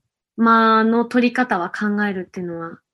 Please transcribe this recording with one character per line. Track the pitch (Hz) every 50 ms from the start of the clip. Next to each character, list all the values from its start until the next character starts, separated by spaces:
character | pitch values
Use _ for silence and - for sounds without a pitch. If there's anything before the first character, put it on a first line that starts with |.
| _ _ _ _ _ _ -
間 | - 226 226 226 226 226 226 220 220 220
の | 226 226 233 233
取 | 233 - 247 240 240
り | 240
方 | 262 247 247 220 180
は | 170 190
考 | - - 214 208 208 208 208
え | 202 190
る | 190 180
っ | -
て | - 190
い | 180
う |
の | 175 170 170
は | 165 165 175 - _ _